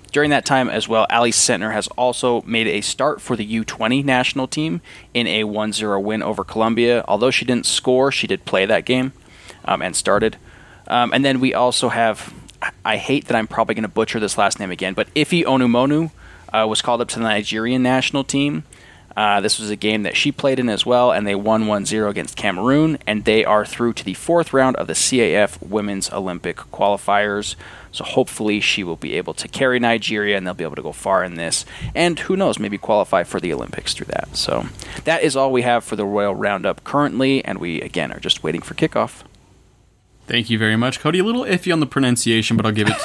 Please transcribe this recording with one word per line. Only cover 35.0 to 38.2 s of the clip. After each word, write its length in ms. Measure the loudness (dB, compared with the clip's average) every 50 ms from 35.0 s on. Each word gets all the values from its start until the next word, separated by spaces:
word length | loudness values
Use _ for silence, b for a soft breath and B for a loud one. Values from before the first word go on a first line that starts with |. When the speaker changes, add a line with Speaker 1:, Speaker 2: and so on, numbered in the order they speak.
| B
Speaker 1:
that 180 | 0 0 2 2
is 140 | 2 2
all 120 | 2 2 4
we 120 | 4 2
have 240 | 4 4 2 2 0
for 100 | -2 -4
the 80 | -2 -2
Royal 320 | 0 2 2 2 0 0
Roundup 480 | 0 0 0 0 0 0 -2 -2 -4 -4
currently, 600 | -2 0 2 2 2 2 0 2 2 2 0 0
and 120 | -2 -6
we, 220 | -6 -4 -4 -4 -6
again, 320 | -6 -6 -4 -4 -4 -4
are 80 | -6
just 240 | -6